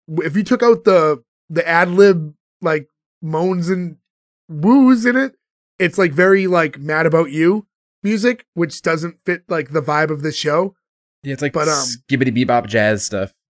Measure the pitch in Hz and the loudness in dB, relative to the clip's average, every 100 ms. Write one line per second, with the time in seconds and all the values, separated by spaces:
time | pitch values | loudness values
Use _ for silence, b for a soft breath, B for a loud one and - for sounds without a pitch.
0 | - 160 156 170 208 254 240 233 214 185 | -10 -6 -4 -2 0 2 2 2 4 4
1 | 156 143 _ _ - 165 160 170 180 180 | 4 0 _ _ -8 -4 0 2 2 4
2 | 202 175 151 - _ _ 175 156 143 _ | 4 4 -2 -12 _ _ -4 -4 -6 _
3 | _ _ 160 160 180 185 170 185 175 156 | _ _ -6 -2 0 -2 -2 -4 -6 -12
4 | _ _ _ _ - 156 180 269 254 247 | _ _ _ _ -14 -2 4 6 6 4
5 | 240 254 269 - _ _ _ - 180 180 | 2 0 -2 -8 _ _ _ -4 -2 0
6 | 180 139 185 196 185 180 156 139 147 156 | 0 2 4 4 2 0 0 -4 -4 -2
7 | 165 160 156 151 170 214 - _ _ _ | 0 0 0 0 0 0 -4 _ _ _
8 | 202 214 233 240 _ - 170 - 170 160 | -4 0 0 -2 _ -6 -6 -4 -4 -4
9 | 170 - - 175 - 170 143 156 143 151 | -6 -8 -6 -6 -6 -6 -4 -4 -2 0
10 | 156 151 156 147 170 156 190 - _ _ | -2 -4 -6 -6 -2 0 -2 -6 _ _
11 | _ _ 139 131 143 156 156 147 127 120 | _ _ -12 -6 -4 -2 0 -2 -4 -8
12 | - 131 127 117 120 120 107 113 107 104 | -4 -2 0 0 0 0 0 0 0 0
13 | - 101 98 _ | -4 -6 -6 _